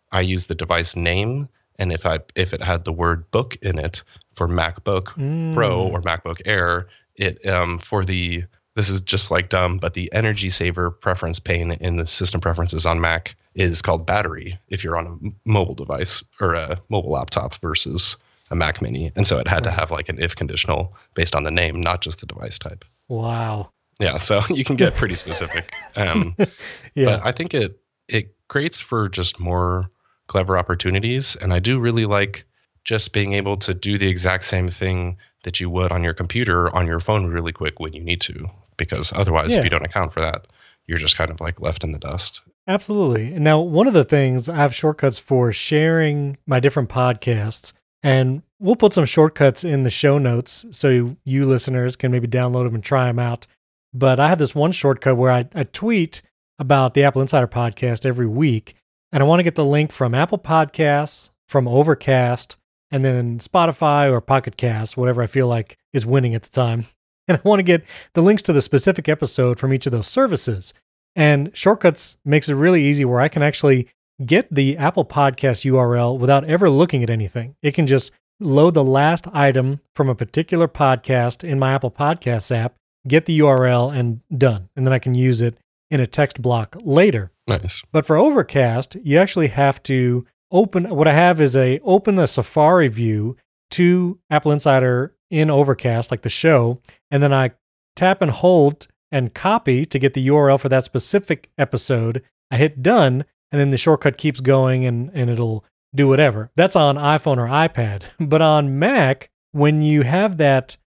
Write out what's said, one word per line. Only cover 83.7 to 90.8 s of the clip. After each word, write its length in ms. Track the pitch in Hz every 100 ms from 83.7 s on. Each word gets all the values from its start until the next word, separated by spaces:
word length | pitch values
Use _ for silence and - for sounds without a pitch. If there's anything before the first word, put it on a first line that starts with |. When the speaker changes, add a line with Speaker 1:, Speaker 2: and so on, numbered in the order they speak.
| 123 127
Speaker 2:
and 300 | 143 120 113 - 135
done. 300 | 131 104 90 -
And 100 | 131
then 60 |
I 80 | 127
can 160 | 131 123
use 240 | 127 113
it 180 | 120 - _ _ -
in 80 | 143
a 80 | 123
text 340 | - 143 -
block 360 | 123 120 107 180
later. 480 | 208 147 202 113 95 _ -
Speaker 1:
Nice. 340 | 101 90 - -
Speaker 2:
But 160 | 156 151
for 100 | 160
Overcast, 800 | 285 277 143 143 123 117 - 185
you 160 | 175 151
actually 300 | 190 180 147
have 340 | 139 139 -
to 400 | - 131 123 123 - _ -
open, 320 | 185 208 185